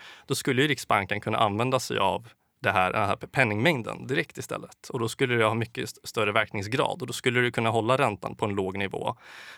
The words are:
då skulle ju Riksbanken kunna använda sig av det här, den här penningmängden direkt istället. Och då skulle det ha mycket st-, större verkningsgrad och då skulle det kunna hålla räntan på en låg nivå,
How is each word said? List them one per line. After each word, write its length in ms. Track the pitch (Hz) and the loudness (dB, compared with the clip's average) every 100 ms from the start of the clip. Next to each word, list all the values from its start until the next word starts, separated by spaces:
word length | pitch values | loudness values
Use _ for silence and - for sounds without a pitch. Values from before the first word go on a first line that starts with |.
| - - - | -16 -16 -4
då 100 | 135 | -2
skulle 260 | - 135 | 0 2
ju 60 | 151 | 2
Riksbanken 540 | 131 - 110 95 104 | 0 2 2 2 -2
kunna 160 | - 113 | 0 2
använda 420 | 110 101 127 131 | 4 2 2 0
sig 180 | - 113 | 0 0
av 300 | 98 90 - - _ _ | 0 0 -6 -20 _ _
det 120 | 104 | 0
här, 220 | 98 92 | 4 2
den 140 | 107 101 | 2 0
här 80 | - | -2
penningmängden 920 | - - 120 104 151 139 107 - 120 | -2 2 2 4 2 2 -2 -8 -4
direkt 300 | 147 - - | -4 -4 -8
istället. 520 | - 101 - - - | -8 -10 -10 -16 -10
Och 100 | 123 | -4
då 80 | 113 | -4
skulle 260 | - 131 120 | -2 0 4
det 100 | 110 | 4
ha 80 | |
mycket 300 | 113 113 - | 2 -2 -6
st-, 240 | - - - | -8 -10 -8
större 240 | 113 104 | -2 0
verkningsgrad 720 | 107 107 104 98 107 123 - | 0 -2 -6 -4 0 0 -2
och 60 | 123 | -8
då 60 | |
skulle 280 | - 127 120 | -4 0 2
det 100 | 120 | 2
kunna 180 | 120 113 | 2 2
hålla 280 | 113 110 131 | 2 2 2
räntan 380 | 127 98 - - | 2 0 -6 -4
på 100 | 110 | -2
en 100 | 101 | 0
låg 220 | 95 98 | -2 -4
nivå, 380 | 98 - 117 117 - - - | -6 -4 -4 -6 -10 -20 -18